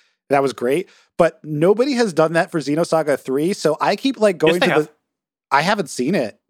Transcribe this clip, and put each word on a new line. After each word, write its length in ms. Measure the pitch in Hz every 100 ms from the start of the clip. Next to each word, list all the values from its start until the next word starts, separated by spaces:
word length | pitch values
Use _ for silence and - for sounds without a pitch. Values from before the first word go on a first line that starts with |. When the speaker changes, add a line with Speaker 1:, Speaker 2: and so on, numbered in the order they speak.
| _ _ -
Speaker 1:
That 100 | 143
was 120 | 139
great. 360 | 113 120 151 190 _ _ -
But 200 | 165 -
nobody 480 | 151 151 165 208 269
has 200 | 240 233
done 200 | 160 160
that 180 | 165 180
for 80 | 170
Xenosaga 640 | 135 151 170 160 151 135
three, 320 | - 135 165
so 240 | 202 160 147
I 140 | 147
keep, 240 | 202 269 254
like, 200 | 214 170
going 160 | 156
Speaker 2:
Yes, 60 | 175
they 40 | 240
Speaker 1:
to 40 |
Speaker 2:
have. 100 | 147 151
Speaker 1:
the 40 | _ _ _ _ _ -
I 100 | 135
haven't 300 | 165 208 156
seen 240 | - 127
it. 260 | 170 113 - _